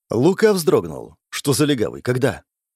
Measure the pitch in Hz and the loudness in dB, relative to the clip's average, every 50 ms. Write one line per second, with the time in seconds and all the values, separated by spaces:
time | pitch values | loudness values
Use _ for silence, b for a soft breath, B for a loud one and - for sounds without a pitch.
0 | _ _ - 110 131 180 190 - 220 214 208 185 156 185 160 117 87 80 73 64 | _ _ -2 2 2 2 2 4 4 2 2 2 2 2 2 2 0 -2 -8 -12
1 | 55 - - _ _ _ - - - 143 131 123 151 143 147 120 104 64 62 71 | -14 -16 -18 _ _ _ -12 -6 -2 -2 0 2 2 0 0 0 -2 -4 -6 -6
2 | - 123 127 131 131 127 98 - - _ _ _ _ _ _ | -4 -4 -2 0 0 -2 -2 -4 -10 _ _ _ _ _ _